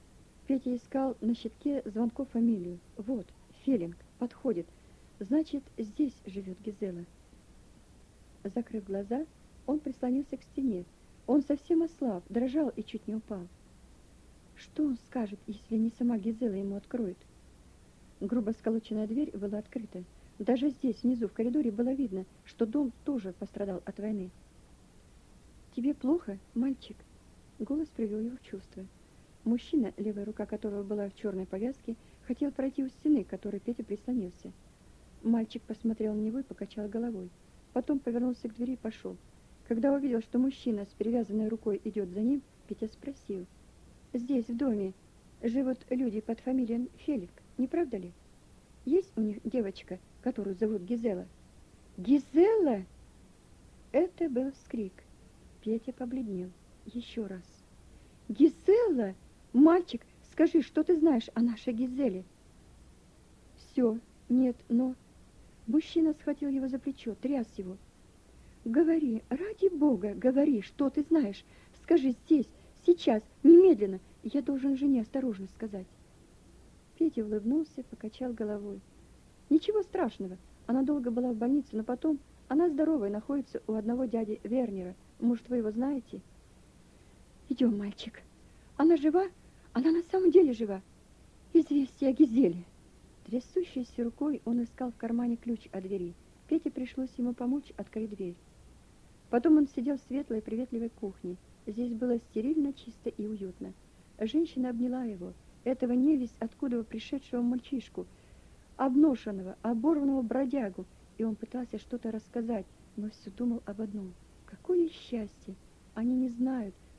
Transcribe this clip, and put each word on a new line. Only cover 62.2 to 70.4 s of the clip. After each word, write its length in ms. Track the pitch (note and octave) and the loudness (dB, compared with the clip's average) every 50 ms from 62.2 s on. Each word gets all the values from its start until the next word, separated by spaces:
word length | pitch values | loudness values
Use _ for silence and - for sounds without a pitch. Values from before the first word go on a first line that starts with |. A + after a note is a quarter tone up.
| F#3 - - - - - - - - - - - - - - - - - - - - - - - - - - | -8 -14 -20 -20 -20 -20 -20 -20 -20 -20 -20 -20 -20 -20 -20 -20 -20 -20 -20 -20 -20 -20 -20 -20 -20 -20 -20
«Всё, 420 | - - - - C4 B3 A3 A3 A#3 - - - - - - | -20 -20 -4 0 2 2 2 2 -2 -8 -14 -20 -20 -2 2
нет, 280 | B3 B3+ C4 B3 A#3+ - - - | 2 4 4 2 0 -4 -4 0
но...» 260 | A#3+ A#3+ B3+ B3+ B3+ - - - - - - - - - - - - - - | 2 2 2 0 -4 -8 -16 -20 -20 -20 -20 -20 -20 -20 -20 -20 -20 -12 -4
Мужчина 460 | A3+ A#3+ D#4 - - - E4 D#4+ D#4 | 0 0 0 0 2 2 2 2 2
схватил 380 | D4+ - - D4 C#4+ - D4 C#4 | 2 0 -4 -4 -4 -2 -2 -2
его 180 | C4+ C4+ C4 B3+ | -2 -2 -2 -2
за 100 | C4+ B3 | -4 -4
плечо, 360 | - C#4 C4+ - - A#3 G3 | -4 -6 -8 -6 -8 -8 -8
тряс 320 | - - C4 C#4+ B3+ A3+ - - | -4 -4 -2 -2 -2 -4 -6 -8
его. 220 | - F#3+ F#3 F#3+ - - - - - - - - - - - - - - - - - - | -10 -10 -10 -12 -12 -18 -20 -20 -20 -20 -20 -20 -20 -20 -20 -20 -20 -20 -20 -20 -10 -6
«Говори, 580 | A3+ A3+ D4 E4+ D#4+ E4 D#4+ D4+ B3 A3 A3 - - | 2 4 4 4 6 4 2 2 0 -2 -4 -4 -4
ради 460 | B3+ D#4 F#4+ G#4+ A4 - F#4+ F#4 F4+ | -4 -4 -4 -6 0 2 2 2 4
бога, 400 | C#4 D4+ D4 A#3+ F3+ G#3 G#3 G3+ | 4 4 4 4 2 0 -4 -4
говори, 460 | F#3 B3 B3+ B3+ C#4 | 0 0 2 4 4